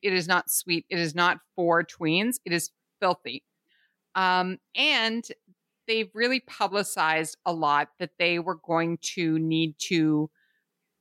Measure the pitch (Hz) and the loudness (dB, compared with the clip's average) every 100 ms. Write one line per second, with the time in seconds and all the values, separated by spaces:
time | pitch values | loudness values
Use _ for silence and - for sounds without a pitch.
0 | 196 185 165 180 - - - 170 - 180 | -2 -2 2 0 0 -4 -2 -2 -2 -2
1 | 165 156 175 170 _ - 170 170 170 - | -2 2 2 0 _ -2 2 2 0 -4
2 | 160 170 220 247 - 170 - - _ _ | 0 0 0 -4 -4 -4 -4 -12 _ _
3 | 190 175 - 127 - _ _ _ _ _ | -2 -2 -6 -14 -16 _ _ _ _ _
4 | _ 185 185 185 180 185 _ - 285 269 | _ 0 2 2 0 -4 _ -2 0 2
5 | 226 226 - - _ _ _ _ - 220 | 0 -2 -8 -16 _ _ _ _ -4 -2
6 | 214 214 240 254 - - 202 196 196 - | -2 -2 0 0 -4 -4 -2 0 -2 0
7 | 165 160 160 - - 170 151 147 147 _ | 0 2 -2 -4 -4 0 2 2 0 _
8 | 175 - 175 170 165 165 - 165 165 170 | -10 -2 0 0 -2 -6 -2 0 0 -2
9 | - - 165 160 160 160 165 151 - 175 | -6 -2 0 0 2 0 0 -4 -2 2
10 | 156 151 151 _ _ _ _ _ _ _ | 2 2 -2 _ _ _ _ _ _ _